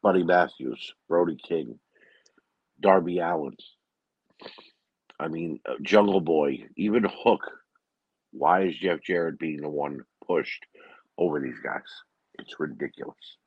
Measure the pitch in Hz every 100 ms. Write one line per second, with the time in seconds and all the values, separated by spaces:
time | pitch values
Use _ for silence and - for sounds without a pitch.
0 | 104 92 85 90 80 - 64 62 - -
1 | _ 85 85 78 - 82 65 58 _ _
2 | _ _ _ _ _ _ _ _ 101 95
3 | 85 87 85 85 69 - - _ _ _
4 | _ _ _ _ - - - _ _ _
5 | _ _ 78 82 82 76 - - - 104
6 | 104 98 82 80 71 67 - - 104 113
7 | 101 - - 104 - - _ _ _ _
8 | _ _ _ - 73 92 92 78 95 82
9 | - 87 82 69 80 73 73 73 71 69
10 | - _ - 87 - - - _ - -
11 | _ - 87 73 67 60 60 - - -
12 | _ _ _ - - - 78 - 71 -
13 | - - - -